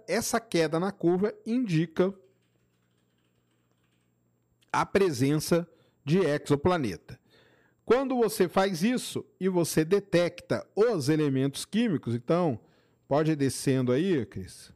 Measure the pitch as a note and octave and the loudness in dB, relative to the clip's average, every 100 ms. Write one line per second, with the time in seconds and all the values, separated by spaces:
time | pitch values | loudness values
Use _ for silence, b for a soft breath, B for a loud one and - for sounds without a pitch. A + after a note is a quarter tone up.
0 | - F#3+ A3 A#3 - F3 D#3+ D#3+ F#3+ - | -4 -4 -2 -4 -2 -2 0 0 -4 -2
1 | E3+ F3+ G#3 - - A#3+ A#3+ D#3 E3 - | 0 2 0 -4 -4 -4 0 0 0 0
2 | F#3 G3 _ _ _ _ _ _ _ _ | -2 -2 _ _ _ _ _ _ _ _
3 | _ _ _ _ _ _ _ _ _ _ | _ _ _ _ _ _ _ _ _ _
4 | _ _ _ _ _ _ _ C3+ E3 G#3 | _ _ _ _ _ _ _ -4 0 2
5 | F#3+ B2 C3+ D3+ - E3+ E3+ b b b | 2 2 2 2 2 0 0 b b b
6 | C#3 F3 E3+ C#3+ - C#3+ F#3 F3+ B2 E2 | 0 2 2 0 0 0 2 0 -2 -6
7 | - - _ b b b b b - A#3+ | -14 -20 _ b b b b b 0 2
8 | C4+ B3+ A3+ - F3+ - F#3+ E3+ G3+ B3+ | 2 0 0 2 0 2 0 0 0 0
9 | - - - _ F#3 F3+ D#3+ - D#3+ G3+ | -4 -10 -10 _ -2 0 0 0 2 0
10 | G3+ E3+ F3 - - A#2 - - A3+ G3+ | 2 0 0 -4 -6 -6 -6 0 2 2
11 | B2+ D#3 D3+ C3 C#3 C3+ - G3+ A#3+ D3 | 0 0 0 0 -2 -4 -6 -2 0 -2
12 | - A#2 - E3 F3 A2+ b b b b | -2 -6 -2 0 0 -4 b b b b
13 | _ C#3+ D#3 D#3 C3+ - - C3 B2 B2+ | _ 0 0 0 -2 -2 -2 0 0 0
14 | F#3+ D#3+ A2 - F#2 - - | 0 -2 -4 -10 -14 -18 -20